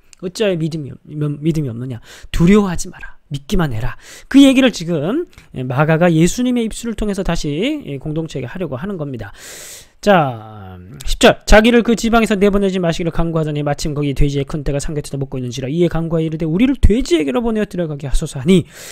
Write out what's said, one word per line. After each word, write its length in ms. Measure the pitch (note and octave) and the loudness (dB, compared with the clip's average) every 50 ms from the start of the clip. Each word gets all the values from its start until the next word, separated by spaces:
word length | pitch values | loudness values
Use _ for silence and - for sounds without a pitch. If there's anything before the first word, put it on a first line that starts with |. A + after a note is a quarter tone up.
| _ _ - - | _ _ -20 -12
어찌하여 360 | E3+ F#3 F3+ - A3 G3+ F3+ | -12 -10 -4 -2 0 0 0
믿음이 340 | D#3+ D#3+ D#3+ D#3 D#3+ C#3+ A#2+ | 0 -2 -4 -4 -6 -10 -10
없-, 500 | - - _ - D3+ D3+ D3 D3 C#3+ C#3+ | -14 -16 _ -12 -6 -4 -4 -4 -4 -2
믿음이 280 | C#3+ E3 D3+ D#3+ D3 B2 | -2 -2 0 0 -2 -4
없느냐? 320 | A2 A#2 B2+ C3+ A#2+ A#2 - - - - - - - | -6 -8 -8 -10 -10 -12 -14 -18 -20 -20 -12 -4 0
두려워하지 560 | - E3 F3+ G3+ G#3+ G3+ F#3 E3 - - F#3 | 2 6 6 6 6 4 2 -2 -4 -6 -6
마라. 260 | - - - - - - _ - | -10 -16 -18 -18 -18 -18 _ -12
믿기만 420 | D3 C3+ - - G#3 F#3 E3 C#3+ | -12 -10 -6 -2 0 0 0 0
해라." 240 | A2+ G#2+ B2 A#2 - - - - - - - | -2 -2 -4 -4 -6 -6 -18 -20 -20 -20 -6
그 160 | - - C#4 C#4 | 4 6 8 8
얘기를 280 | C4+ C4 C4 C4 A#3+ F3+ | 8 6 4 2 2 0
지금 520 | - E3 E3 F3 D3 C#3+ F3 B3 E4 F4 - - - - _ - | -2 -6 -4 -4 -2 -2 -2 -2 -4 -4 -6 -12 -20 -20 _ -10
마가가 580 | - B2+ B2+ B2 C3+ D#3 D3+ D#3+ D#3 F3+ F3+ | -8 -6 -4 0 0 2 2 2 2 4 4
예수님의 540 | E3 D#3 E3+ - - B3 B3 B3+ B3 A#3+ A3+ | 4 4 4 2 2 0 -2 0 0 0 -2
입술을 300 | G#3+ - - - A#3 G#3 | -4 -6 -8 -8 -8 -6
통해서 280 | - A3 G3+ F#3+ G3+ F3+ | -4 -4 -4 -2 -2 -2
다시 720 | - E3+ - - D3+ C#3+ D#3 G#3+ C#4 D#4 D4 - - C#3+ C3+ | -2 -2 -2 -2 -4 -4 -2 -2 -2 -4 -6 -8 -10 -10 -8
공동체에게 440 | C#3 D#3 D3+ D#3+ E3 - - C#3 B2+ | -8 -6 -6 -6 -6 -6 -8 -10 -10
하려고 300 | B2+ - F#3 F3+ C#3+ C3 | -8 -8 -8 -8 -8 -8
하는 220 | A#2+ D#3+ G#3 G3+ | -8 -8 -8 -8
겁니다. 340 | E3 D3 C#3+ C3 A2+ G#2 G2 - - - - - - - - - - - _ _ - | -8 -8 -8 -8 -10 -12 -14 -16 -18 -20 -20 -20 -18 -18 -20 -20 -20 -20 _ _ -2
자, 760 | - G3+ G3 F3 D3 C3 A#2 A2 G#2+ A2 G#2+ G#2+ G2 F#2 F#2 F2+ F2+ F#2 C3+ D3 - | 2 4 4 4 4 0 -4 -8 -14 -16 -18 -18 -16 -16 -18 -18 -18 -20 -16 -8 -2
십 160 | - - - | -2 0 6
절. 200 | - G#3+ - - - | 6 6 4 4 4
자기를 340 | - G#3 G#3+ A3 A#3+ A#3+ A#3+ | 6 6 8 8 6 4 4
그 140 | G#3 A#3 A#3 | 4 4 0
지방에서 400 | - - A3+ A3 A#3 A3 G#3 G#3+ | 0 0 2 2 2 2 2 2
내보내지 420 | F#3 G3 G#3 G3 G3+ G3+ F#3+ F#3 | 2 2 2 2 2 0 0 -2
마시기를 340 | F#3+ F3 E3 D#3+ - F3 E3 | 0 -2 -2 -2 -2 -4 -2
간구하더니 520 | - - E3+ E3+ D#3+ D#3+ D#3 D#3 D3+ D3 D3 | 0 0 0 0 0 -2 -2 -2 -2 -2 -2
마침 320 | C#3+ C#3+ - - D#3+ C#3+ | -2 -4 -4 -4 -6 -4
거기 180 | C#3+ D3 C#3+ C3+ | -2 -2 -2 2
돼지의 300 | - C#3+ C#3+ C#3 C#3+ C#3 | 2 2 2 2 -2 -4
큰 200 | - - D#3 C#3 | -4 -6 -6 -4
떼가 140 | - C#3 | -4 -4
삼겹살을 400 | C#3+ - - D#3 D3 - - - | -2 -4 -4 -6 -6 -8 -6 -6
먹고 220 | C#3 C#3 C3+ - C3 | -6 -6 -6 -6 -8
있는지라. 280 | B2+ B2 A#2 C3 B2+ B2 | -8 -8 -8 -8 -6 -4
이에 180 | D3 F3 F3 | 0 2 2
간구하여 400 | D#3+ E3 E3 E3 E3 E3+ E3 D#3+ | 2 2 -2 -2 -2 -2 -2 -2
이르되 180 | D#3+ D#3+ D#3 E3 | -2 -4 -4 -4
"우리를 300 | D#3+ D#3+ F#3+ B3+ C4+ C4+ - | -2 0 2 2 2 2 4
돼지에게로 640 | - - G3+ B3+ - - E4+ D#4 D4+ C4+ B3+ B3 | 4 4 4 4 0 0 0 0 0 0 -2 -2
보내어 240 | A3+ A#3 A3+ G#3+ G#3 | -2 -2 -2 -2 -4
들어가게 400 | - - F3 F3 D3+ D3+ C3+ D3 | -4 -4 -6 -6 -6 -6 -8 -6
하소서." 340 | C3 - - E3 D3 - C#3 | -2 -2 -2 -2 -2 -8 -4
하니 260 | A#2+ E3 F#3+ E3+ - - - - - - | 2 4 4 4 2 0 -12 -20 -20 -20